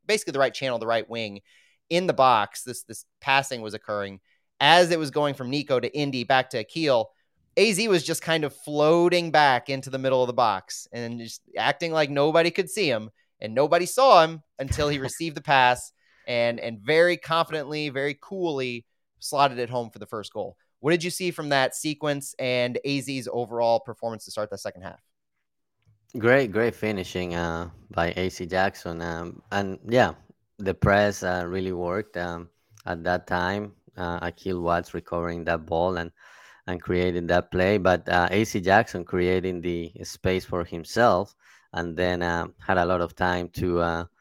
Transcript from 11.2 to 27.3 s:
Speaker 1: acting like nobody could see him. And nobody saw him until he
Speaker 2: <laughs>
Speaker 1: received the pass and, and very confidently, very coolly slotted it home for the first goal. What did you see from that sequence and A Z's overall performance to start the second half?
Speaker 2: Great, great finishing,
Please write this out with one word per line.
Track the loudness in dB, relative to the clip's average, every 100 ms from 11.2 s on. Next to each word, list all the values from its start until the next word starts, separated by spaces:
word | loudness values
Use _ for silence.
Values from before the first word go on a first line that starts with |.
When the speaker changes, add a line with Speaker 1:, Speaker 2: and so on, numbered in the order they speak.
| -12 -16 _ -2
Speaker 1:
acting | -2 0 -2
like | 0 0
nobody | 2 2 4 2
could | 0 -4
see | -2 -2
him. | -2 -4 -16 _ _
And | -4
nobody | 0 2 2 2
saw | 2 8 8
him | 6 2 -14 -10
until | -6 -2 -2
he | -2
Speaker 2:
<laughs> | -6
Speaker 1:
received | -6 -8 -6
the |
pass | 2 6 6 4 -2 _ _ _ -4
and, | 0 0 -2
and | -6 -6
very | 2 4 4 2
confidently, | 0 0 0 -4 -6 -6 -4
very | -2 -4 -6
coolly | -10 -6 -4 -2 -4 -6 -12 _ _ _
slotted | -4 2 2 2
it | -4
home | -4 -6
for | -8
the | -12
first | -10 -8
goal. | -8 -8 -10 _ _
What | 0
did | 0
you | 0
see | -4 -4
from | -4 0
that | 2 2 0
sequence | -6 -4 -4 -4 -6 -6
and | -2 0 0 -2 -4
A | -4
Z's | -4 -6 -6
overall | -6 -6 0 2 2
performance | 0 -10 -8 -8 -10
to |
start | -8 -6
the | -6
second | -10 -12
half? | -14 -16 _ _ _ _ _ _ _ _ _ _ _ -2
Speaker 2:
Great, | 4 4 4
great | 0 0
finishing, | 0 -4 -4 -4 -6 -4